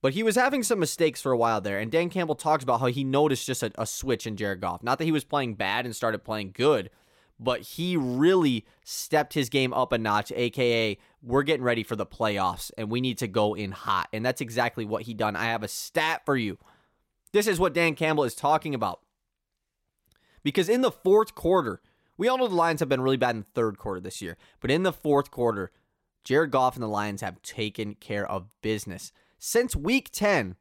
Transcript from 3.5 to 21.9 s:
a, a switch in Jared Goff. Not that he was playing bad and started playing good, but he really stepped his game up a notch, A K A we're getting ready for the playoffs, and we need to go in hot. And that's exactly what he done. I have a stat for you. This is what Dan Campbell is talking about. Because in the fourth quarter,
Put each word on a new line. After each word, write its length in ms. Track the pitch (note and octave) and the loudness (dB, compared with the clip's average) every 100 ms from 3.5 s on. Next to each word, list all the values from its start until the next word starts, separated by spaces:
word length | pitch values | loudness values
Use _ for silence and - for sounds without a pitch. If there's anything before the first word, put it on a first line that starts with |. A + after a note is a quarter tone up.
| C3 | -4
a, 100 | A2+ - | -4 -4
a 80 | A2+ | -6
switch 400 | - C3 A#2+ - | -6 -4 -4 -4
in 100 | G#2 | -6
Jared 240 | G2+ F#2+ | -6 -4
Goff. 220 | F#2+ F2 | -6 -6
Not 160 | A#2 C#3 | -2 -2
that 80 | E3 | 0
he 60 | |
was 120 | D#3 | 0
playing 320 | - D3 B2+ G#2 | 0 -2 -2 -4
bad 300 | F#2+ G#2+ B2 | -2 -2 -4
and 100 | A2 | -2
started 280 | A#2 G#2+ | -2 -2
playing 300 | - G#2+ G2 | -6 -8 -8
good, 360 | F#2 C3+ C3+ F2+ _ _ _ _ _ | 0 2 2 0 _ _ _ _ _
but 220 | B2 A#2+ | -4 -4
he 360 | - - F3 F3 | -6 -6 0 0
really 680 | B2+ B2 D#3 F#3+ D#3 A#2+ - _ | 0 4 6 6 4 0 -4 _
stepped 520 | - - - D#3 D3 - | -12 -10 0 0 0 -2
his 120 | B2+ | 0
game 260 | C#3 C3 | 0 0
up 180 | - B2+ | 0 0
a 80 | A#2+ | 0
notch, 320 | A2 G#2 G#2 - | 0 0 0 -2
A 140 | A#2+ | -2
K 420 | A#2 B2 A#2 A2 | 0 2 2 0
A 60 | G2+ _ _ | -2 _ _
we're 220 | A#2+ B2+ | 0 0
getting 200 | C#3+ D3+ | 2 0
ready 200 | B2 A#2 | 2 0
for 120 | G#2+ A2 | -2 -4
the 100 | - | -6
playoffs, 680 | - A2 G2+ F#2 F2+ - - | -2 -2 2 0 -2 -10 -8
and 100 | G#2+ | -4
we 100 | A#2+ | -2
need 200 | B2+ A2 | -2 -2
to 80 | A#2 | -2
go 260 | G2+ G#2+ | 2 2
in 180 | G2+ G2+ | 0 -6
hot. 360 | F#2+ - F#2+ - | -8 -2 -2 -2
And 140 | A2 A#2+ | -2 -2
that's 160 | C3 | -2
exactly 440 | A#2+ A2+ A#2+ - G#2+ | -4 -2 -2 -2 -4
what 180 | G#2+ | -4
he 100 | A#2+ | -6
done. 220 | A2 A2 G2 | -2 -2 0
I 100 | A2+ | -2
have 160 | A2+ | -2
a 60 | G#2+ | -6
stat 560 | - - - D#3 D#3+ - | -8 -4 -2 0 -2 0
for 100 | C3+ | 0
you. 220 | A2 F2+ _ _ _ _ _ _ _ | 0 -6 _ _ _ _ _ _ _
This 140 | G#3 G#3 | 0 2
is 140 | F3+ | 2
what 160 | F#3 D3+ | 2 2
Dan 180 | E3+ | 0
Campbell 300 | C#3+ D#3+ D3+ | 2 0 2
is 100 | C3 | 0
talking 400 | - C#3+ D3+ D#3+ | 0 2 2 0
about. 280 | C3+ G#2 F2 _ _ _ _ _ _ _ _ _ _ _ _ _ _ | -4 -4 -6 _ _ _ _ _ _ _ _ _ _ _ _ _ _
Because 260 | D3 D3 F3+ | -2 0 2
in 140 | A#3+ | 4
the 100 | B3+ | 2
fourth 440 | - F#3 G3+ A3 - | 0 4 4 4 -2
quarter, 440 | E3 F#3 C3 F2+ _ | 2 4 2 -4 _